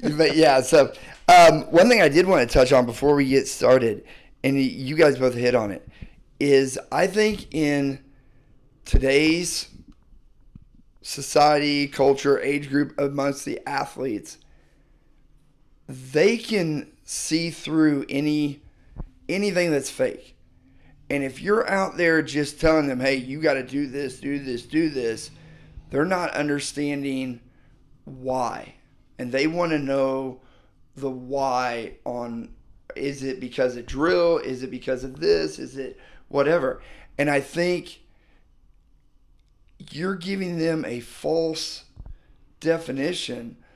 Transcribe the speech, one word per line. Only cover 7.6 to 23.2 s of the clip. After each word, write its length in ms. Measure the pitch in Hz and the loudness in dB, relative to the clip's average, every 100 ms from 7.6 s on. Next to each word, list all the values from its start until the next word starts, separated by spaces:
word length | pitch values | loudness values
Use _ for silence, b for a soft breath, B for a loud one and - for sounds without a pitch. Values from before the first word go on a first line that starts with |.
| 147 143 139 135 - b b b b b _ _ - | -2 0 -2 -6 -14 b b b b b _ _ 0
today's 840 | - 135 139 160 170 165 - - - - - _ - _ _ _ - - - _ _ | 2 4 4 4 0 -2 -8 -10 -16 -20 -20 _ -20 _ _ _ -20 -20 -20 _ _
society, 840 | - - 139 147 151 147 147 143 143 | -14 -12 -2 4 4 4 2 -2 -2
culture, 520 | - 139 135 143 135 | 2 2 4 2 0
age 300 | 135 143 139 | 0 -4 -2
group 240 | 143 143 - | -2 -2 -2
amongst 460 | 143 143 139 139 | -4 -2 -4 -4
the 160 | 139 123 - | -8 -8 -8
athletes, 680 | 135 143 - 131 104 - - _ _ _ _ _ _ _ _ _ _ _ _ _ _ - | -8 -8 -8 -8 -8 -10 -20 _ _ _ _ _ _ _ _ _ _ _ _ _ _ -20
they 500 | 131 131 147 190 233 | -18 -4 2 2 2
can 540 | 226 214 165 151 - _ | -2 -2 -2 -4 -8 _
see 460 | - - - 160 170 | -14 -10 -4 -2 -4
through 560 | 151 156 160 156 143 - | -8 -4 2 2 2 -4
any, 520 | 139 151 151 147 139 B B B B B _ - | -4 -2 0 -2 -6 B B B B B _ -8
anything 440 | 185 208 175 175 | -4 -2 0 0
that's 180 | 143 131 | -2 -4
fake. 460 | - 131 - - _ _ b b b b b - | -4 -4 -4 -18 _ _ b b b b b -8
And 140 | 143 | -6
if 180 | 135 - | -6 -6
you're 280 | 185 220 - | -2 0 0
out 280 | 190 190 165 | -2 -2 0
there 240 | 170 160 | 2 2
just 380 | 135 143 143 - | 0 -4 -4 -2
telling 280 | 160 160 143 | 2 2 0
them, 120 | 127 | -2
"Hey, 160 | 135 | -2
you 260 | 135 | -2